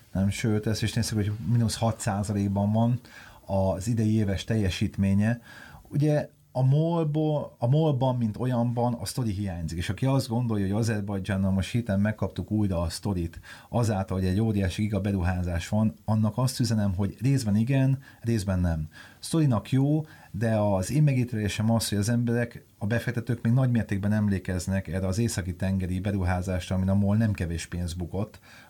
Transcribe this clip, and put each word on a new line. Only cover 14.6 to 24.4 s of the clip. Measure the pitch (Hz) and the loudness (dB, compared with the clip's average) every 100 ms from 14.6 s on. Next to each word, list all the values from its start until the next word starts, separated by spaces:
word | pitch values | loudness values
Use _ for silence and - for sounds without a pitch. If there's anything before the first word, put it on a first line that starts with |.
| 95 - | 0 0
giga | 107 104 | -2 0
beruházás | 101 101 87 90 87 85 - | 0 0 0 0 -2 -4 -2
van, | 107 110 - - | 0 0 -2 -2
annak | 110 110 - | 0 2 0
azt | 131 - | -2 0
üzenem, | 117 110 101 92 | 0 0 0 0
hogy | 98 - | -2 -2
részben | 127 139 107 101 | 0 0 2 2
igen, | 117 139 135 135 - - | 2 2 2 0 -6 -10
részben | 113 113 95 92 | -2 -2 0 0
nem. | 87 80 78 - - - | 0 0 -4 -10 -20 -16
Sztorinak | - 165 151 107 - | -4 2 2 2 2
jó, | 131 139 156 151 - - | 2 2 0 -2 -12 -12
de | 98 113 113 | -4 0 2
az | 104 95 92 | 2 2 0
én | 135 | 2
megítélésem | 151 127 120 110 104 - 110 | 4 4 0 -2 -2 0 2
az, | 113 - | 2 2
hogy | 101 | 0
az | 104 | 0
emberek, | 120 120 117 120 - - _ | 2 2 0 -2 -6 -20 _
a | 101 | -4
befektetők | 117 117 117 - 120 | -2 -2 -6 -4 -2
még | 117 | 2
nagy | 123 131 | 2 4
mértékben | 117 101 98 101 | 2 0 -2 0
emlékeznek | 107 104 95 | 2 2 0